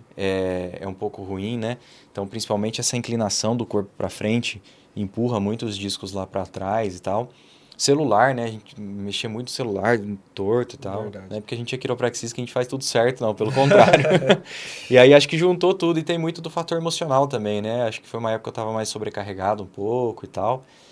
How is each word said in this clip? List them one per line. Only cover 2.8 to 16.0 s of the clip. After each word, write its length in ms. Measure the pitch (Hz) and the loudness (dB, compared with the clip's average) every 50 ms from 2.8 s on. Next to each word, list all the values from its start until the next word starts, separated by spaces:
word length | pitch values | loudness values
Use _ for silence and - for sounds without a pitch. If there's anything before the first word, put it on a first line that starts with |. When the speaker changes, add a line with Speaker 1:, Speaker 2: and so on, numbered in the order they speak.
Speaker 1:
essa 160 | 117 - - 123 | -4 -4 -2 -4
inclinação 580 | 113 - 117 117 110 101 - - - 110 117 | -4 -2 -2 -2 0 -2 -2 -2 -2 -2 -2
do 100 | 123 117 | -2 -4
corpo 240 | - - 104 98 98 - - | -2 -2 -4 -4 -4 -6 -8
pra 120 | 98 90 | -8 -8
frente 520 | - - - 107 110 120 117 - - 104 - - - _ _ _ _ | -6 -4 -2 0 0 0 -2 -4 -8 -10 -14 -20 -20 _ _ _ _
empurra 440 | 104 104 98 - - 120 123 123 107 | -8 -8 -6 -4 -2 -2 0 0 0
muito 260 | 98 101 110 113 - | 0 -2 -2 -4 -6
os 120 | 113 104 98 | -8 -6 -6
discos 340 | 101 101 95 - - 95 95 | -6 -6 -6 -8 -8 -10 -8
lá 120 | 98 95 | -8 -8
pra 200 | 95 - 98 95 | -6 -6 -6 -6
trás 520 | 92 - - 95 95 104 113 113 101 90 90 | -6 -8 -8 -6 -4 -2 -2 -2 -4 -6 -8
e 40 | |
tal. 280 | - 95 95 107 123 127 - _ _ _ _ _ _ _ - - | -6 -4 -4 -4 -4 -6 -12 _ _ _ _ _ _ _ -10 -4
Celular, 580 | - - 143 147 156 127 104 104 117 135 135 | 0 2 2 2 2 2 4 4 4 4 2
né? 80 | 123 117 | 0 -4
A 40 | 113 | -6
gente 300 | 110 110 101 - - - | -6 -10 -14 -18 -16 -14
mexia 480 | 107 98 101 101 98 101 98 - - 117 | -12 -10 -10 -8 -8 -6 -6 -6 -6 -6
muito 160 | 107 113 127 127 | -6 -8 -8 -8
no 40 | - | -8
celular, 440 | - 131 117 98 95 92 110 120 113 101 104 104 98 - _ _ | -6 -6 -4 -4 0 2 2 2 2 0 -4 -8 -10 -12 _ _
torto 400 | - 98 98 113 123 120 117 - | -6 -2 0 0 0 -2 -4 -8
e 20 | - | -12
tal. 260 | - 98 95 101 107 | -10 -8 -8 -8 -8
Speaker 2:
Verdade. 240 | 104 98 98 95 95 | -10 -12 -14 -14 -10
Speaker 1:
Não 80 | 101 107 | -10 -10
é 20 | |
porque 160 | 104 - - | -8 -8 -8
a 20 | 117 | -8
gente 160 | 120 117 - | -6 -8 -8
é 40 | 123 | -6
quiropraxista 580 | - - 127 - 123 120 117 - - 117 - | -4 -4 -2 -2 -2 -2 -2 -4 -8 -10 -8
que 60 | - | -8
a 20 | 123 | -10
gente 80 | 117 | -4
faz 160 | - 127 123 123 | -4 -4 -2 -2
tudo 160 | - 135 131 | -4 -6 -6
certo, 380 | - - 120 113 123 127 - | 0 2 4 4 4 2 0
não. 120 | 123 110 107 | -2 -2 -2
Pelo 200 | - 107 110 - | 0 -2 0 2
contrário. 500 | 135 135 143 202 208 117 - 175 147 139 | 4 4 8 8 8 10 10 8 6 6
Speaker 2:
<laughs> 400 | - 190 175 135 131 196 - - - - - - | 4 2 2 4 4 2 2 2 -4 -14 -14 -14
Speaker 1:
<laughs> 280 | - - - - - | -14 -14 -14 -2 6
E 60 | 123 127 | 8 10
aí, 160 | 123 135 143 | 12 12 12
acho 160 | 143 139 147 | 10 8 6
que 80 | - 160 | 2 2
juntou 360 | 170 180 180 175 175 180 185 | 2 2 2 4 2 2 2
tudo. 240 | 190 156 165 170 | 2 2 0 0
E 60 | 160 | 0